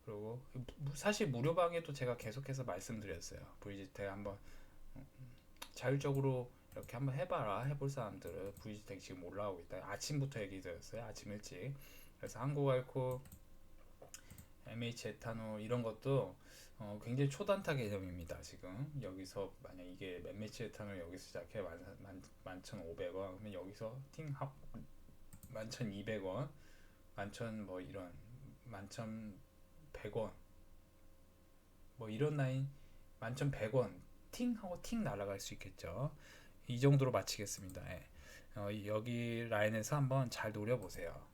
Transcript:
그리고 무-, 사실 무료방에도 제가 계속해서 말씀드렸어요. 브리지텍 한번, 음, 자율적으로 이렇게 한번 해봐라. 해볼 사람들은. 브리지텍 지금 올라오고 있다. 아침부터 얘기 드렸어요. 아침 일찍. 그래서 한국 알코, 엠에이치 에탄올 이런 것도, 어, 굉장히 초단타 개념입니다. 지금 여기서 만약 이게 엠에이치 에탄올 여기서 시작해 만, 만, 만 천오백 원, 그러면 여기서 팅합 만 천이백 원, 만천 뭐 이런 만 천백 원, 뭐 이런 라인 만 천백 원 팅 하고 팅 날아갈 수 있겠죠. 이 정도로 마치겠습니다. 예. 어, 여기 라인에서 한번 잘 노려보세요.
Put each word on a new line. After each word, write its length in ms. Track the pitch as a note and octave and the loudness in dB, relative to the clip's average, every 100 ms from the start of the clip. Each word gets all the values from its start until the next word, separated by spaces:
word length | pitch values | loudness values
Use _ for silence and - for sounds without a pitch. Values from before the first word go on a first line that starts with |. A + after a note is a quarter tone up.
그리고 380 | - G#2 G#2+ B2 - | -6 -4 -4 -4 -6
무-, 420 | C3+ A#2+ - C#3+ | -8 -8 -4 -4
사실 340 | - G3+ G#3 G3 | 2 2 4 4
무료방에도 640 | A#2+ C#3+ E3+ E3+ E3+ E3 | 6 6 8 6 6 -2
제가 240 | C#3 B2 A#2 | 0 2 2
계속해서 460 | A2+ A2+ C#3 C3+ | -2 -4 -2 -2
말씀드렸어요. 760 | A#2+ F2+ F#2+ A2 G#2 E2+ - E2+ F2 - | 0 -2 -2 -4 -2 -4 -4 -8 -10 -10
브리지텍 500 | G#2 G2 - - G2 | -6 -6 -6 -2 -2
한번, 260 | F#2+ G#2 G2 - - - - - | -2 -4 -6 -10 -12 -14 -12 -10
음, 120 | - C#3 - C3 - - - - | -10 -12 -12 -14 -14 -18 -12 -10
자율적으로 760 | - B2+ C#3 D3 C3+ C3+ B2+ A#2+ - - | 0 4 6 6 6 6 4 0 -10 -12
이렇게 220 | - - A#2+ | -10 -6 0
한번 180 | C#3 | 2
해봐라. 480 | C3 F3+ F3 A2 G2 | 2 2 2 4 4
해볼 260 | C3 C#3+ C#3 | 2 2 0
사람들은. 680 | C#3 A2 G2 F2 E2+ G2 G2+ | 0 -2 -4 -6 -4 -4 -6
브리지텍 440 | A2+ G2+ - F#2+ | -8 -8 -8 -10
지금 240 | - F2+ | -8 -8
올라오고 380 | F2 F#2+ G#2 F2+ | -6 0 0 -2
있다. 260 | E2 F#2 F#2 | -6 -6 -4
아침부터 520 | G2+ - D3 C3+ A#2 | -4 2 2 2 0
얘기 180 | G2 F#2+ | -2 -2
드렸어요. 440 | F#2 E2+ - A2 | -4 -6 -6 -6
아침 280 | A2+ G#2+ G#2 | -6 -8 -6
일찍. 400 | G#2 - F2 A2+ C#3 - - - - | -6 -6 -6 -6 -6 -10 -14 -16 -10
그래서 200 | - A2 | -8 0
한국 300 | C3 D3 C#3 | 0 6 6
알코, 520 | B2+ B2 C3 B2+ B2+ - - - - - - - - - - - - - - - | 6 4 0 0 -2 -8 -16 -16 -18 -16 -16 -18 -18 -16 -16 -14 -16 -16 -14 -8
엠에이치 420 | A2+ A#2 A2+ A2 | -2 -2 -2 -6
에탄올 540 | - A#2 A2+ A2 G#2+ | -4 -4 -2 -2 -2
이런 200 | A2 B2 | 2 4
것도, 540 | A2+ G#2+ C3+ C3+ F#2+ - - - - - | 4 2 6 6 6 -4 -16 -16 -16 -8
어, 220 | G#2 G#2+ | -4 -4
굉장히 280 | A#2 B2+ C#3 | 0 6 6
초단타 440 | - G3+ G3 F#3 | 6 4 6 6
개념입니다. 680 | C#3+ G#2+ G2+ F#2+ F2+ E2+ F2 | 2 4 2 0 -4 -4 -6
지금 500 | - - F2+ G2 D3 C#3+ | -6 -10 -8 -4 -2 -2
여기서 540 | G2+ F#2+ F#2 G2+ F#2+ - | -4 -6 -6 -2 -4 -4
만약 220 | - F2+ | -12 -10
이게 380 | F2+ F2+ G2 F2+ | -10 -6 -6 -4
엠에이치 420 | E2 F#2+ G#2+ - | -6 -4 -6 -4
에탄올 360 | G#2+ - G#2 G2 | -6 -4 -6 -4
여기서 240 | E2+ F2+ | -6 -8
시작해 380 | - F2+ F2 A2 | -8 -8 -6 -4
만, 180 | F2+ E2+ F#2 - | -4 -6 -12 -12
만, 200 | F#2+ F#2 - - | -12 -12 -14 -12
만 180 | F#2 F#2 | -10 -10
천오백 540 | - G#2 E2 E2 F2+ F#2 | -8 -6 -6 -2 -2 0
원, 220 | G2 F#2 | -2 -4
그러면 160 | G#2+ | -6
여기서 440 | F#2 F#2 G2+ A2 B2+ C3+ | -6 -6 -6 -6 -6 -10
팅합 420 | - C#3+ C#3 C#3 - - - D3 - - - - - - | -6 -4 -2 -4 -6 -10 -8 -10 -14 -16 -16 -16 -14 -10
만 220 | A2 A2 | -6 -6
천이백 520 | C3 A#2 G2 G#2+ G#2+ | -2 -2 0 -2 0
원, 280 | F#2+ G2+ C#3+ - - - - - - | 0 0 -2 -6 -16 -18 -18 -20 -12
만천 500 | - G2+ - A#2 A2 | -6 -4 -2 -2 -2
뭐 160 | F#2+ F#2 | -2 -4
이런 320 | F#2 F#2+ F2 E2+ - - - - A#2+ | -4 -6 -6 -10 -12 -14 -14 -14 -10
만 200 | G#2 G2+ | -10 -8
천백 1200 | - A2+ A2 A2 G2 - - - - - - G#2 | -6 -4 -4 -6 -10 -16 -20 -20 -18 -12 -8 -2
원, 160 | A2 G#2+ - - - - - - - - - - - - - - - - - | -2 -2 -4 -18 -20 -18 -20 -20 -20 -20 -20 -20 -20 -20 -20 -20 -20 -18 -8
뭐 140 | A2 | -4
이런 260 | A2 D3+ D3 | 4 4 6
라인 320 | C3 C3 C#3 - - - - - | 4 4 2 -2 -16 -18 -18 -4
만 160 | A2+ | -2
천백 400 | B2 C#3+ C#3 A2 | 4 4 4 4
원 300 | B2+ A2 - - - - | 6 4 0 -14 -18 -12
팅 220 | - B3 A3+ | 0 2 2
하고 220 | F#3+ F3 | 0 -4
팅 200 | - A#3 | 0 2
날아갈 380 | G#3 G2+ G2+ G2 | 2 2 0 0
수 140 | - | -2
있겠죠. 600 | G#2 G2+ - G2 F#2+ D3 - - - - - - | -6 -8 -6 -4 0 0 -2 -16 -16 -18 -14 -2
이 120 | A#2+ | 8
정도로 320 | C#3 C#3+ C3 | 10 12 10
마치겠습니다. 800 | A2 - - G2+ - F#2+ F2+ F#2 | 6 4 0 -2 -4 -6 -6 -6
예. 160 | F2+ - - - - - - | -6 -8 -16 -14 -14 -10 -4
어, 120 | G2+ G#2 | -2 0
여기 640 | G2+ G#2+ A#2 A#2+ A#2 A#2 A#2 | 2 0 2 0 2 0 4
라인에서 480 | G#2+ G#2+ A2 G#2+ D3+ | 8 8 6 4 6
한번 320 | C3+ C3+ B2 | 8 6 4
잘 240 | - A2+ | 2 0
노려보세요. 680 | G#2+ G#2+ B2 F#2 - E2+ - - | 2 4 4 2 -4 -4 -4 -10